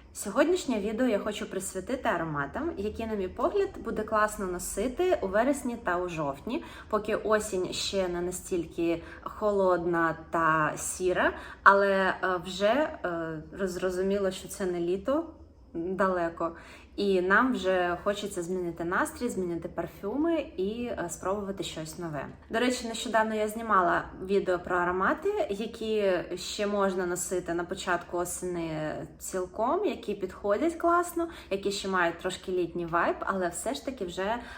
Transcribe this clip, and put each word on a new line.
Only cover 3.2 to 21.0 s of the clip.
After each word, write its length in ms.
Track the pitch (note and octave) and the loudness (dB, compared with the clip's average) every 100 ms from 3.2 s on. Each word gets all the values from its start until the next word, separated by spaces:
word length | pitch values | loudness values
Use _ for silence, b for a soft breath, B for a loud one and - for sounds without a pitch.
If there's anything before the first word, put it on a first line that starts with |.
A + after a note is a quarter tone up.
| F#3 | -4
погляд, 420 | F#3 D4 G4+ G4 - | 0 0 2 0 -2
буде 200 | A3 G#3 | -6 -4
класно 420 | G#3+ G#3+ G#3+ - F#3+ | 0 2 2 0 -4
носити 720 | F3+ F#3 - A#3+ B3+ F#4 F4 | -4 -4 -2 -2 2 2 4
у 60 | F#3+ | 2
вересні 500 | G3 B3 C#4 B3 A#3 | 2 4 2 0 -4
та 200 | - F3 | -2 0
у 120 | F3+ | -2
жовтні, 540 | D#3+ C#3+ C3+ - C#4+ B B B | -2 -2 -4 -4 -4 B B B
поки 260 | G#3+ G#3+ G#3+ | -2 0 0
осінь 580 | G3+ G#3+ G#3 F#3 F3+ | 2 2 2 -2 -2
ще 340 | - - G3 F#3 | -2 -2 0 0
не 140 | F3 | 0
настільки 840 | F3 F3+ - F3+ D#3+ - E3+ E3 B B | -2 -4 -4 -2 -2 0 0 0 B B
холодна 920 | - - G#3+ G3+ F#3+ F3 E3+ E3+ E3 D#3+ D#3+ | -12 -2 2 4 4 4 2 2 2 0 -4
та 440 | E3+ D#3+ D#3+ D3+ - | 2 4 4 2 0
сіра, 580 | - - F#3 F3+ C#4+ - B B | -6 -2 0 4 2 0 B B
але, 260 | - G3+ G3 | 8 8 6
е, 260 | F#3+ F#3+ - F#3 F3+ F3 | 4 4 2 0 -2 -4
вже, 440 | F#3+ G3+ B3+ D#4 - F3+ | 0 4 4 2 -2 -4
е, 360 | E3+ E3 D#3+ D#3 - F#3+ | -4 -4 -6 -8 -4 -4
зрозуміло, 640 | F3+ F#3 F3+ F#3+ G3+ F#3+ | 0 -2 0 0 2 0
що 160 | F#3+ - | -4 -8
це 180 | - F#3+ | -6 -2
не 140 | F3 | 0
літо, 460 | E3+ F#3+ G3 C#4+ E4 - - - - | 0 0 0 0 -2 -10 -20 -20 -12
далеко. 760 | E3+ E3+ F#3 F#3+ F3+ E3 E3+ E3 E3 B B B - | -6 -4 2 2 2 0 -2 -4 -6 B B B -2
І 260 | G3+ F#3+ | 2 4
нам 320 | F3+ G3+ B3+ | 6 6 6
вже 440 | G3+ F#3 F#3 F3 F3 | 2 2 2 2 0
хочеться 400 | - G3+ G3+ F3+ | -2 -2 -2 -6
змінити 400 | F3 F#3 F3 E3 | -4 -2 -2 -4
настрій, 460 | E3+ G3 D4+ - A#3+ | -2 0 0 -2 -4
змінити 400 | G3 F3+ E3+ E3 | -2 -2 -2 -6
парфюми 680 | - E3+ - G3 B3+ E4 E4 - - | -6 -8 -6 -4 0 2 2 -2 -2
і, 260 | F#3+ A#3 A#3+ | -2 -2 -4
е, 240 | - | -4